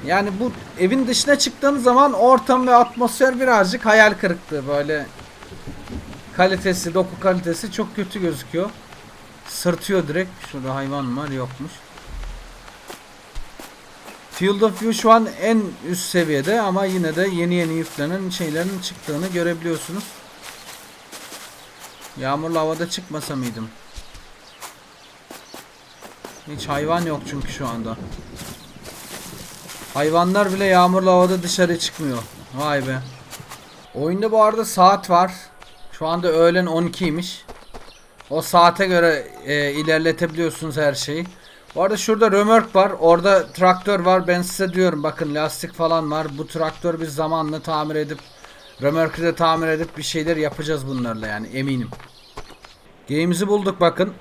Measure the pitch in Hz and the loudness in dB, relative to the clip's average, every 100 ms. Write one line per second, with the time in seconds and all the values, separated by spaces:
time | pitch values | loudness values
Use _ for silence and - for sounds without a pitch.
0 | 135 185 202 190 240 - - - 185 262 | 0 0 0 -2 -4 -6 -14 0 2 2
1 | 247 240 285 285 269 - 277 285 240 247 | 2 0 2 2 2 0 0 4 4 6
2 | 285 202 240 254 254 254 254 240 240 233 | 4 6 6 6 4 2 6 6 6 2
3 | 233 - 262 254 254 226 185 233 220 214 | -2 2 2 2 4 4 4 0 4 8
4 | 214 202 190 175 - 151 135 143 147 151 | 8 4 -2 -2 -6 -8 -2 -2 0 -4
5 | - - - - - - - - - - | -6 -14 -20 -20 -18 -14 -14 -14 -12 -12
6 | - - - - 185 185 196 180 170 175 | -12 -16 -10 2 2 2 -2 -2 0 0
7 | 185 - 190 180 170 165 214 - 214 - | -2 0 0 0 -2 -4 -6 -6 -6 -6
8 | 190 208 175 143 - 160 202 - - - | -6 -4 -4 -4 -6 -4 -4 -8 -20 -20
9 | - - - - - - 175 165 - 190 | -20 -20 -20 -20 -14 -4 -2 -2 0 0
10 | 143 160 185 - - 139 131 135 135 143 | 0 -4 -4 -10 -12 -8 -6 -4 -4 -4
11 | 127 127 151 135 127 131 156 - - - | -4 -4 -4 -6 -8 -10 -14 -14 -20 -20
12 | - - - - - - - - - - | -14 -10 -10 -12 -16 -20 -20 -20 -20 -20
13 | - - - - - - - - - - | -20 -20 -10 -8 -8 -14 -18 -20 -20 -20
14 | - - - - 190 202 220 185 226 226 | -20 -20 -16 -2 0 4 2 2 -2 2
15 | 220 226 220 - 196 226 190 - 143 180 | 6 6 6 -2 2 2 0 -6 -6 -6
16 | - 180 160 143 151 233 202 185 196 185 | 0 0 2 0 0 0 0 0 0 0
17 | 165 160 196 175 175 175 160 165 160 - | -2 0 -2 0 0 0 0 -2 -6 -6
18 | 147 190 185 180 165 156 180 190 180 - | -4 -4 -6 -6 -4 -4 -4 -6 -10 -12
19 | - 147 185 175 170 170 170 160 - 185 | -8 -6 -4 -2 -2 -2 -4 -4 -6 -10
20 | 214 - - - - - - - - - | -10 -18 -20 -20 -20 -18 -18 -20 -20 -20
21 | - - - - - - - - - - | -20 -18 -18 -18 -18 -20 -20 -20 -20 -20
22 | - - 131 143 160 165 156 160 175 190 | -18 -8 -4 -4 -2 -2 -2 -2 -4 -6
23 | 180 151 143 135 123 110 110 - - - | -10 -10 -6 -6 -6 -6 -12 -14 -18 -18
24 | - - - - - - - - - - | -16 -20 -20 -20 -20 -18 -18 -18 -20 -20
25 | - - - - - - - - - - | -20 -20 -20 -20 -18 -20 -20 -20 -20 -20
26 | - - - - - 151 117 143 151 170 | -20 -18 -18 -18 -14 -12 -4 -2 0 0
27 | 170 147 - 123 117 - 131 117 113 110 | 0 -4 -6 -6 -6 -6 -6 -4 -6 -8
28 | 90 - - - - - - - - - | -10 -12 -14 -16 -14 -16 -18 -20 -18 -18
29 | - - - - - - - - - 143 | -16 -14 -14 -14 -16 -16 -16 -16 -8 -2
30 | 151 170 175 196 196 190 196 185 180 185 | 2 4 4 4 2 2 4 6 6 6
31 | 185 180 180 185 175 - 175 170 - - | 6 6 6 2 -2 2 2 2 -4 -4
32 | 151 120 104 - - 127 151 143 131 131 | -4 -4 -8 -18 -12 -4 -2 -2 -2 -6
33 | 131 - - - - - - - - 113 | -8 -16 -18 -18 -18 -20 -20 -20 -14 -6
34 | 151 190 214 220 214 220 220 - 180 196 | -2 0 2 4 4 2 -2 6 6 6
35 | 190 175 185 185 - - - - - - | 4 4 2 -2 -18 -20 -20 -18 -18 -8
36 | 156 170 175 160 170 175 180 165 170 - | -4 0 2 6 6 4 2 0 -2 -2
37 | 175 156 180 - - - - - - - | -2 -2 -6 -12 -16 -20 -18 -18 -20 -20
38 | - _ - 156 160 180 170 175 190 175 | -20 _ -6 -6 2 6 6 4 2 4
39 | 170 147 113 - - 147 143 143 156 160 | 4 2 -4 -12 -4 0 0 -2 0 2
40 | 165 160 170 160 165 - 160 147 147 131 | 2 0 -4 -2 -4 -2 -6 0 0 0
41 | - 151 180 - - - - 151 190 214 | -6 -6 -8 -14 -20 -20 -10 -2 0 0
42 | - 220 220 196 208 226 226 190 196 185 | 0 2 4 4 6 4 4 2 2 4
43 | 165 170 190 190 151 - 185 180 202 202 | 4 6 6 4 2 2 4 4 0 2
44 | 180 185 175 180 180 - 190 175 180 151 | 4 2 2 0 -2 -2 -2 2 2 2
45 | 151 147 156 147 151 - 170 - 165 165 | -4 -4 -4 -2 -4 -4 -12 -2 0 0
46 | 151 156 156 143 156 160 160 156 175 165 | 0 -4 -4 -8 -8 -4 -4 -2 -4 -4
47 | 160 139 156 160 151 156 165 156 151 151 | -6 -4 -2 -2 -2 -4 -4 -4 -2 -4
48 | 147 147 - - - - - - 139 160 | -4 -8 -14 -20 -20 -20 -20 -4 0 0
49 | 160 160 170 165 165 165 160 156 165 151 | 0 0 -2 2 0 2 0 -2 -4 -8
50 | 147 165 156 160 151 139 151 151 135 131 | -6 -4 -2 0 -2 -4 -4 -4 -4 -4
51 | 120 110 107 107 110 131 135 131 113 - | -4 -6 -6 -8 -8 -6 -2 -2 -4 -10
52 | - - - - - - - - - - | -18 -20 -18 -16 -16 -20 -20 -20 -20 -20
53 | - 147 170 175 202 208 196 185 170 170 | -4 -2 0 0 2 2 0 2 0 2
54 | 196 - | -4 -4